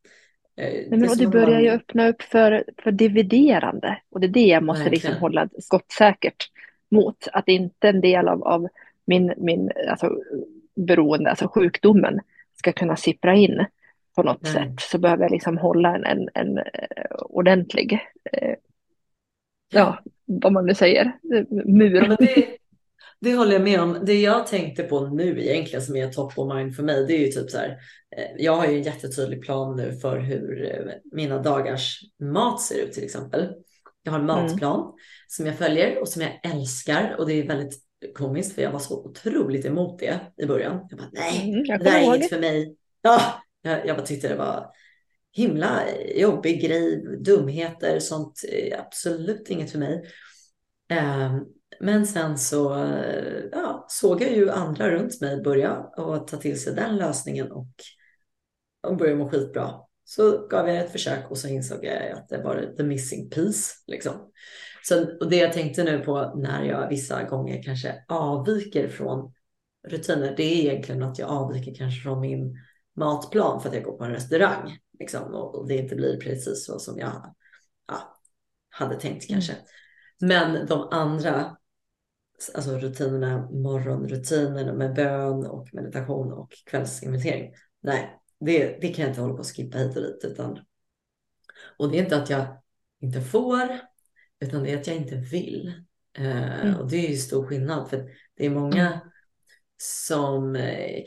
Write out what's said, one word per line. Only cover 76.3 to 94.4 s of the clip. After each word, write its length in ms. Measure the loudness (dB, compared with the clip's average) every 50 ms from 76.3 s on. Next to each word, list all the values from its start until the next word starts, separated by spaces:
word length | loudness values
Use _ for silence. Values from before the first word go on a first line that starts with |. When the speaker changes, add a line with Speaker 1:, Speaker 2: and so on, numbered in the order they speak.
| -8 -8 -6 -8 -8 -8 -10
Speaker 1:
så 120 | -10 -12 -12
som 200 | -12 -12 -12 -10
jag, 360 | -10 -10 -10 -12 -14 -20 -20 _ _ _ _ _ _ _ _ _ _ -12
ja, 300 | -12 -12 -12 -16 _ _ _ _ _ _ _ _ _ _ _ _
hade 260 | -12 -8 -8 -6 -6 -6
tänkt 280 | -8 -10 -10 -10 -8 -4
Speaker 2:
Mm. 40 | -4
Speaker 1:
kanske. 200 | -2 -2 -4 -6 -12 -16 _ _ -20 _ _ _ _ _ _ _ _
Men 460 | 0 2 4 4 2 2 0 -2 -2
de 220 | -2 -2 -4 -4 -4
andra, 680 | -4 -2 -2 -2 -2 -2 -2 -2 -2 -2 -4 -6 -8 -16 _ _ _ _ _ _ _ _ _ _ _ _ _ _ _ -18 -16 -12 -10
alltså 240 | -8 -6 -6 -6 -6
rutinerna, 720 | -6 -8 -6 -4 -4 -4 -2 -2 -2 -2 -4 -4 -6 -6
morgonrutinerna 1200 | -6 -4 -4 -2 -2 -4 -4 -4 -4 -4 -6 -6 -6 -8 -4 -2 0 0 0 0 -2 -4 -6 -6 -4
med 200 | -4 -4 -2 -2
bön 520 | -2 -2 0 -2 -2 -2 -2 -2 -4 -6
och 220 | -8 -10 -12 -14 -14 -12
meditation 600 | -12 -12 -10 -8 -8 -8 -6 -6 -6 -6 -6 -8
och 200 | -12 -14 -18 -20 -20 _ -8
kvällsinventering, 800 | -8 -6 -6 -8 -10 -10 -8 -6 -6 -4 -4 -4 -6 -6 -8 -12 -18 _ _ _ _ _
nej, 380 | -6 -4 -4 -4 -6 -8 -14 _ _ _ _ _
det, 380 | -2 0 2 2 2 0 -4 -6
det 80 | -8 -6
kan 140 | -4 -4 -4
jag 80 | -4
inte 100 | -4 -4
hålla 140 | -6 -6 -6
på 60 | -8
att 60 | -10 -12 -12
skippa 220 | -12 -12 -8 -6 -4
hit 180 | -4 -4 -4
och 60 | -6 -8
dit, 180 | -8 -8 -10 -10
utan, 340 | -10 -10 -8 -10 -10 -10 -12 -16 _ _ _ _ _ _ _ _ _ _ _ _ _ _ _ _ -20 -20 -20 -20 -20 -8 -6
och 120 | -4 -2
det 80 | 0 -2
är 40 | 0
inte 140 | 0 0
att 140 | -2 -2 -2
jag 160 | -4 -4 -4 -6 -10 -16 _ _ _ _ _ _ _ _
inte 200 | -8 -6 -6 -6
får, 580 | -4 -2 -2 -2 0 0 0 -2 -2 -4 -6 -8 -14 _ _ _ _ _ _ _ _ _ _ _